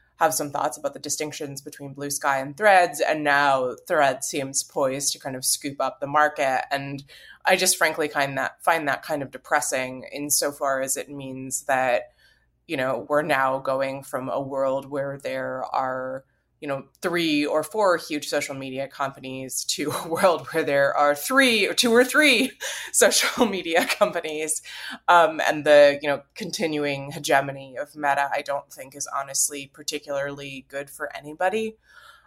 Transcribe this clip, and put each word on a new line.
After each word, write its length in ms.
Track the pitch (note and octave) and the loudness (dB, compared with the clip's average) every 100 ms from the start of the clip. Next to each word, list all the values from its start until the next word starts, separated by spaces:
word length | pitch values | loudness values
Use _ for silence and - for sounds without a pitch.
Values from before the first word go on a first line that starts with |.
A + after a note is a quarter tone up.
| _ - | _ 0
have 160 | D#3+ | 0
some 160 | - D3 | 0 -4
thoughts 260 | C#3+ D3+ - | -2 -4 -4
about 180 | C#3 | -8
the 40 | C3+ | -8
distinctions 640 | D3 - D3+ - C#3+ C#3 | -8 -6 -6 -8 -10 -12
between 340 | D3+ - C#3 | -16 -16 -14
Blue 160 | C#3 C#3+ | -10 -8
Sky 280 | C#3+ D3 C3+ | -4 -2 -2
and 180 | C#3 C#3+ | -4 2
Threads, 440 | G#3+ F#3 F3 D3+ | 6 8 6 2
and 220 | - D#3 | 0 2
now 540 | D3 C#3+ C#3+ C3+ B2+ - - | 2 4 4 4 0 -6 -2
Threads 400 | E3 C#3 B2+ - | 4 4 2 -4
seems 360 | D3 C3+ C#3 | -6 -4 -6
poised 500 | - D#3+ C3+ C3+ - | -4 -2 -2 0 -4
to 60 | - | -6
kind 180 | C#3+ C3 | -8 -6
of 80 | |
scoop 360 | - - C#3+ C#3 | -4 -4 -4 -4
up 200 | C3 - | -6 -4
the 60 | C#3+ | 0
market. 580 | D3 D3+ D3 C3+ C3 - | 2 2 2 0 0 -2
And 320 | C#3 C#3 C#3+ - - - - - | -6 -6 -10 -12 -20 -20 -4 2
I 80 | F#3 | 2
just 220 | F#3 - | 2 2
frankly 300 | E3 D#3 D3+ | 0 0 -2
find 280 | D3+ C#3 C3+ | 0 -2 -2
that, 260 | B2+ - | -4 -2
find 240 | - E3 D3 | 0 0 0
that 140 | C3 | -4
kind 200 | - D3 | -4 -6
of 80 | C3+ | -6
depressing 720 | B2+ - D3+ - C3 B2+ C3 - | -12 -2 -2 0 -4 -4 -8 -12
insofar 680 | C3+ D3 - D3 C#3+ C#3 C3+ | -10 -2 0 -2 -2 -2 -2
as 160 | C3+ C#3 | -4 -6
it 100 | - | -8
means 540 | C#3+ C3+ C3 C3 - | -12 -12 -12 -8 -8
that, 500 | - C3 C3 A#2+ - _ _ _ _ _ - | -2 0 2 0 -2 _ _ _ _ _ -8
you 100 | D3 | -4
know, 300 | C3 A#2 - | -2 -4 0
we're 140 | D3 | 0
now 360 | E3 C3+ C3+ C3+ | 2 2 2 0
going 440 | C3+ C3+ C3+ C#3 | -2 -2 -2 -6
from 260 | C#3 C3 C3 | -8 -8 -4
a 120 | A2 | -6
world 500 | C3+ C3+ C3+ C3+ C3+ | -4 -2 -2 -2 -6
where 280 | C#3+ C#3 C#3 | -8 -6 -8
there 420 | C3 C3 C3 C3 - | -8 -8 -6 -8 -4
are, 520 | - C3 C3 C3 C3 _ _ _ _ | -4 -4 -6 -8 -10 _ _ _ _
you 80 | D3 | -8
know, 160 | C3+ - _ | -8 -8 _
three 460 | F3+ E3+ E3 D3 D3 | -4 0 2 2 2
or 160 | D#3 | 0
four 340 | D#3 A3 G3 E3 | -2 0 2 2
huge 320 | - D3 - | -2 -8 -4
social 260 | D3 C#3+ | -4 -4
media 320 | C3+ C3+ C3 C3+ | -8 -8 -8 -8
companies 800 | - C#3 - C3 C3 C3 - | -6 -6 -6 -12 -10 -8 -8
to 260 | - - D3 | -6 -4 -4
a 180 | C3 E3 | -4 -6
<laughs> 20 | |
world 360 | E3 F#3+ D#3 C3+ | 2 2 2 -2
where 140 | E3 | -2
there 320 | D3+ C#3 C#3 | 0 2 2
are 200 | - D3 | 4 2
three 520 | D3 - C4+ C4 A3 F#3+ | 2 2 4 6 4 2
or 60 | |
two 180 | - A#3+ | 2 4
or 140 | A#3 | 6
three 480 | B3+ C#4+ D4+ A3+ B3+ - - | 6 6 6 4 2 -2 -10
<laughs> 200 | - - | -8 -4
social 540 | - G#3 - - A#3 A3+ | 4 4 4 0 2 0
media 400 | F#3+ E3 E3 C4 | 0 0 0 2
companies. 760 | - G#3 E3+ D#3+ D3+ D#3 - - - - - - | 0 0 0 -6 -6 -4 -6 -8 -14 -12 -8 6
Um, 320 | F3 D#3 D#3+ | 6 6 4
and 240 | A2 D3+ | 0 0
the, 340 | D3 D3 C#3+ C#3+ | 6 10 8 6
you 60 | D3 | -2
know, 140 | C#3 - | -4 -6
continuing 800 | - F#3 - E3 D3 C#3+ C#3 C#3 | -10 -8 -4 -2 -2 -2 -4 -6
hegemony 640 | C#3 D3 C#3 C#3 C#3 C3+ B2+ | -8 2 2 2 -8 -12 -10
of 180 | D3 D3+ | -10 -4
Meta, 320 | C#3+ C#3 C#3 | 0 2 0
I 120 | C#3+ | -2
don't 280 | C#3+ C#3 - | -4 -6 -6
think 240 | - C3 | -18 -18
is 140 | C#3+ - C3+ | -12 -8 -8
honestly 540 | C#3 C3+ - C#3+ C3+ | -6 -2 -2 -4 -12
particularly 960 | - D3 D3 D3 C#3 C#3+ C#3+ C#3 C3+ - | -12 -8 -8 -6 -6 -6 -8 -12 -14 -12
good 220 | C#3 C#3+ | -12 -12
for 240 | - D3 - | -10 -10 -10
anybody. 600 | D3 D#3 F#3 A3 A3 A3 _ - - - | -12 -2 0 0 -4 -8 _ -20 -20 -20